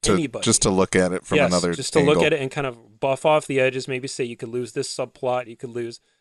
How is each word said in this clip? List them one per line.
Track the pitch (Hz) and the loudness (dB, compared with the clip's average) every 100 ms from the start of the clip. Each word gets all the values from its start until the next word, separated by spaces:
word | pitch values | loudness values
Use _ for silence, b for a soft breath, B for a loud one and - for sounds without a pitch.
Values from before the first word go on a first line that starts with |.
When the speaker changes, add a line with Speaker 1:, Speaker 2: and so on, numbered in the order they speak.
Speaker 1:
To, | - | 0
Speaker 2:
Anybody. | 101 143 - | 2 0 -2
Speaker 1:
just | 113 110 | 0 2
to | 113 | 4
look | 95 95 92 | 4 4 2
at | 92 | 2
it | 90 - | 0 -2
from | 151 | 2
Speaker 2:
Yes, | 147 | 2
Speaker 1:
another | 90 87 | 2 0
Speaker 2:
just | 87 131 | -2 -2
to | - | 2
look | 139 156 | 4 4
Speaker 1:
angle. | 151 | 2
Speaker 2:
at | |
it | 151 | 2
and | 131 | -2
kind | 151 135 | -4 -6
of | 117 113 107 | -8 -16 _
buff | 139 135 160 | -2 0 2
off | 151 - | 2 2
the | 135 | 2
edges. | 131 131 127 | 2 0 -4
Maybe | 127 131 | -6 -6
say | - 123 | -6 -6
you | 120 | -6
could | 117 | -8
lose | 123 120 | -6 -6
this | 143 131 | -6 -6
subplot. | - 127 - 127 123 120 | -6 -8 -6 -4 -2 -4
You | 117 | -12
could | 127 | -10
lose. | 117 117 120 _ _ | -8 -8 -10 _ _